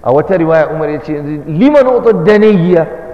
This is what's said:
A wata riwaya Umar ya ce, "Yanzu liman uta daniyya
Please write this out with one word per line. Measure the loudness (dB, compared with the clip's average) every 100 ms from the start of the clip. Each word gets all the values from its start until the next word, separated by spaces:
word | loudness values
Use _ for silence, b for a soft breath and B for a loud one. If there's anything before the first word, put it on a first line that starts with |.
A | 0
wata | 0 0 -2
riwaya | 0 0 0
Umar | -4 -6
ya | -6
ce, | -8
"Yanzu | -8 -8 -10 -8
liman | 0 2 4 2
uta | 2 0
daniyya | 2 2 4 4 2 2 0 0 -8 -16